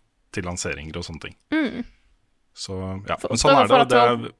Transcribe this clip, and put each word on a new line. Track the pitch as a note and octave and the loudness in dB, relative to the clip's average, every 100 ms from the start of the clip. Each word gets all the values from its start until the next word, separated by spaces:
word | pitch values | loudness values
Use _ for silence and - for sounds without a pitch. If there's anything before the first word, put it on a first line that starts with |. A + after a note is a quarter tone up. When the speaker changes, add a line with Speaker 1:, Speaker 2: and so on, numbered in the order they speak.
| _ _ _ | _ _ _
Speaker 1:
til | - | -10
lanseringer | F2 F2+ F2+ C#2+ D#2 E2 | -8 -8 -8 -8 -10 -10
og | |
sånne | E2+ D#2+ | -10 -12
ting. | - - _ | -14 -18 _
Speaker 2:
Mm. | D#4 C#4+ - A#3+ _ _ _ _ _ _ - | -4 -2 -6 -12 _ _ _ _ _ _ -16
Speaker 1:
Så, | - F#2+ F#2+ F#2+ G2 | -10 -8 -6 -8 -4
ja. | - | -4
Speaker 2:
For, | - | -2
Speaker 1:
Men | A#2 | 2
sånn | - C#4 | 4 4
Speaker 2:
prøve | |
Speaker 1:
er | A#3 | 6
det, | |
Speaker 2:
å | C4 | 4
få | |
Speaker 1:
og | A#3+ | 6
det | B3 | 6
Speaker 2:
til | A#3+ A#3+ | 4 2
å, | - | -4